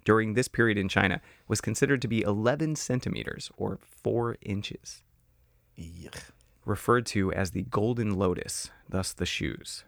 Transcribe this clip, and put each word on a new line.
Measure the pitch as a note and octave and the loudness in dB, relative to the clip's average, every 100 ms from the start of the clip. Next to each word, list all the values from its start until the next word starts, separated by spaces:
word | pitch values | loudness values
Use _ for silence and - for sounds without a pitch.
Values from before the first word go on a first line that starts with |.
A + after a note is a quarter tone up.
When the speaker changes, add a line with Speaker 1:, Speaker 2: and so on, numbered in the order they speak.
Speaker 1:
during | - A2 A2 | 4 4 4
this | G#2+ B2+ | 2 0
period | - A#2 G2+ | 2 4 4
in | F#2+ | 2
China | G2 G2 - - - - | 4 4 2 -4 -20 -2
was | A2 | -2
considered | - A2 C#3 C3+ | 0 2 4 4
to | A#2 | 2
be | A2+ | 0
eleven | G#2 G#2 A2 D3 D#3 D3+ | 2 2 2 0 0 -2
centimeters, | - B2 - - - - - - | -2 -2 -2 -4 -6 -8 -12 -6
or | G2+ G2 | -6 -6
four | - - - A2 A#2 - | -12 -6 -2 0 -2 -4
inches. | - G2+ - - - - _ _ _ _ _ _ _ - | -4 -6 -6 -12 -14 -20 _ _ _ _ _ _ _ -16
Speaker 2:
Yuck. | E2 E2+ - - - _ _ _ - | -16 -14 -16 -16 -18 _ _ _ -6
Speaker 1:
Referred | G2+ - A#2+ A#2 | -4 2 2 2
to | G#2+ F#2+ | 0 0
as | F2+ F#2+ | 0 -2
the | G2 | -2
golden | B2 - A2 A#2+ G#2+ F#2+ | -2 0 0 0 0 2
lotus, | F#2+ F2+ - - - - - | 2 0 -4 -8 -10 -16 -6
thus | F#2 F#2 | -4 -4
the | - F2+ | -4 -4
shoes. | - D2+ - - - | -2 -4 -6 -10 -14